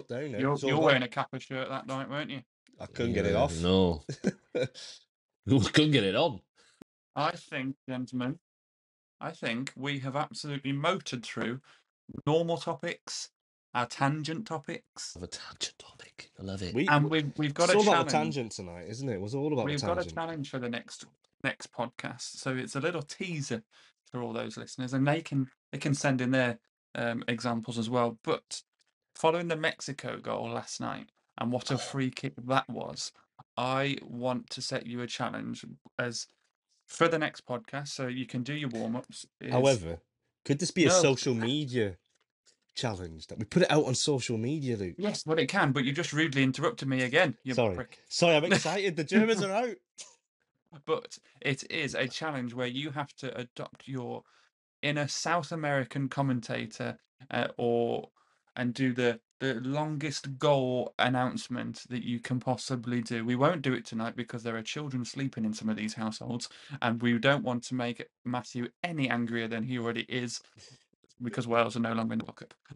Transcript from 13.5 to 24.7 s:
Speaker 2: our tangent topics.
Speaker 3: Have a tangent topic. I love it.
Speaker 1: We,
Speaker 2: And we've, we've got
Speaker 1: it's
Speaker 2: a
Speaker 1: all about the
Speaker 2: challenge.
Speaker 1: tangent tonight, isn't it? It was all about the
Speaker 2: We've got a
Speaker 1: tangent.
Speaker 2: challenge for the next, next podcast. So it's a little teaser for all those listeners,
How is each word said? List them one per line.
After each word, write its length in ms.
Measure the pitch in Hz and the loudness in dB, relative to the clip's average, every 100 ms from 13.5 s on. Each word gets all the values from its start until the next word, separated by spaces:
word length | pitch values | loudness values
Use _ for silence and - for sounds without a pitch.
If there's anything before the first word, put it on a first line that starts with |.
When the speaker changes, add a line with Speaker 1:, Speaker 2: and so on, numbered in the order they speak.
| _ _ | _ _
Speaker 2:
our 100 | 123 120 | -2 -2
tangent 600 | - 139 151 151 165 220 | 0 0 0 -4 -6 -6
topics. 680 | 156 - - _ - - | -8 -6 -10 _ -16 -14
Speaker 3:
Have 100 | - | -10
a 40 | 87 | -10
tangent 480 | - - - - - | -10 -14 -8 -10 -10
topic. 520 | - - - - - - | -20 -20 -20 -20 -20 -10
I 40 | |
love 180 | 95 95 | -8 -6
it. 120 | 90 | -2
Speaker 1:
We, 140 | 110 151 | 0 6
Speaker 2:
And 220 | 147 151 | 6 6
we've, 200 | 156 143 - | 2 0 -2
we've 160 | 151 | -2
got 120 | 147 | 4
Speaker 1:
it's 100 | 175 | 6
Speaker 2:
a 20 | 196 | 8
Speaker 1:
all 60 | |
about 240 | 208 170 156 | 8 6 4
the 60 | |
Speaker 2:
challenge. 220 | 151 160 143 | 2 2 -2
Speaker 1:
tangent 160 | 113 | -4
tonight, 340 | - 90 87 85 | -6 -10 -10 -10
isn't 180 | 113 135 | -6 -4
it? 80 | 95 | -4
It 40 | |
was 140 | 104 | -2
all 140 | 135 147 | -2 0
about 140 | 135 107 | 0 0
the 60 | |
Speaker 2:
We've 80 | 147 | 0
got 100 | - | 0
a 20 | 175 | -2
Speaker 1:
tangent. 180 | 175 | -2
Speaker 2:
challenge 340 | 160 165 160 139 | -4 -6 -6 -6
for 80 | 135 | -4
the 120 | 123 | -4
next, 340 | 117 - - - _ _ - | -6 -8 -18 -18 _ _ -6
next 300 | 135 - - | -6 -6 -10
podcast. 680 | - 120 - 127 123 - - | -6 -6 -6 -10 -8 -12 -8
So 180 | 135 127 | -4 -4
it's 180 | 117 | -4
a 60 | 139 | -2
little 220 | 160 170 | -2 -4
teaser 640 | 139 - 190 156 139 220 - _ - _ - | -8 -8 -6 -4 -4 -4 -6 _ -20 _ -10
for 120 | 127 | -6
all 100 | 117 | -4
those 240 | 113 113 117 | -4 -6 -8
listeners, 380 | 113 | -12